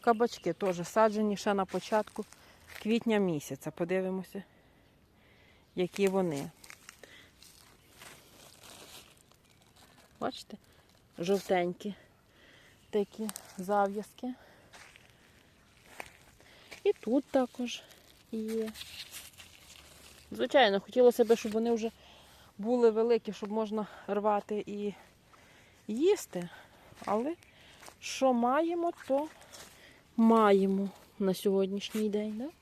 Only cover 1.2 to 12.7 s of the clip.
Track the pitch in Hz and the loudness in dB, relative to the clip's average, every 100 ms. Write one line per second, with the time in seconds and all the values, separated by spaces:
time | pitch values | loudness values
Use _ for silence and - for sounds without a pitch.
1.2 | 214 202 - 202 190 185 - 214 208 - | -2 -2 -2 -2 -2 -4 -2 -2 -2 -10
2.2 | 208 - - - - - 208 226 233 214 | -14 -16 -20 -20 -20 -10 -2 0 2 2
3.2 | 190 156 - 139 - - 170 185 185 190 | 2 0 -6 -10 -10 -6 -2 -2 -2 -6
4.2 | 180 196 - _ _ _ _ _ _ _ | -8 -14 -16 _ _ _ _ _ _ _
5.2 | _ _ - _ _ - 180 - 196 190 | _ _ -20 _ _ -6 -4 0 0 2
6.2 | 180 143 165 - - - - - - - | 0 -2 -6 -12 -20 -20 -20 -20 -20 -20
7.2 | - _ - - - - _ - - - | -20 _ -20 -20 -20 -20 _ -20 -20 -20
8.2 | - - - - - - - - - - | -20 -20 -20 -20 -20 -20 -20 -20 -20 -20
9.2 | _ - _ _ _ _ - - - - | _ -20 _ _ _ _ -20 -20 -20 -10
10.2 | - - - 214 - - _ _ _ - | -8 -8 -18 -20 -20 -20 _ _ _ -10
11.2 | 175 196 - 185 175 175 208 190 - _ | -2 -2 0 0 0 -4 -10 -12 -20 _
12.2 | _ _ - - - | _ _ -20 -20 -20